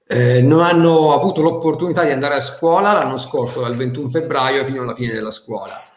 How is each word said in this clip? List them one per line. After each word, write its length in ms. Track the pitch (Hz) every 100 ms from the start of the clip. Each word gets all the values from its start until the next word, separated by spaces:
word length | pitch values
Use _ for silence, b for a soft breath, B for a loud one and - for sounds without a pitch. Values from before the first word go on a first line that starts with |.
| -
eh, 360 | 123 123 123
non 200 | 127 160
hanno 520 | 170 170 165 160 156
avuto 280 | 143 190 165
l'opportunità 600 | 160 - 160 135 175 170
di 80 | 165
andare 240 | 135 143 143
a 40 |
scuola 520 | 131 - 165 175 202
l'anno 240 | 208 135 131
scorso, 440 | - 143 120 131
dal 140 | 120 120
ventuno 340 | 131 127 139
febbraio 560 | 160 160 139 131 135 131
fino 160 | 135
alla 140 | 123 -
fine 180 | 120
della 160 | 110 107
scuola, 480 | 107 - 107 98 - -